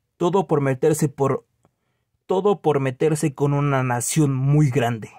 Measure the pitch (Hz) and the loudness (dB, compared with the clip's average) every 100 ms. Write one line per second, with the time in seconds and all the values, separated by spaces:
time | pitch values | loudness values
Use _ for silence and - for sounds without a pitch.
0 | _ _ 175 196 180 147 139 135 156 156 | _ _ 0 0 0 0 0 0 0 0
1 | 147 - 135 - - _ _ _ _ _ | -2 -2 -2 -2 -8 _ _ _ _ _
2 | _ _ - 185 196 196 156 143 135 127 | _ _ -4 -2 0 0 0 0 -2 -2
3 | 160 156 160 131 143 143 143 135 127 120 | -2 0 -2 -2 -2 0 0 0 -2 -4
4 | - 156 147 135 135 147 151 131 117 117 | -2 0 0 0 2 4 2 2 -2 -4
5 | 104 | -10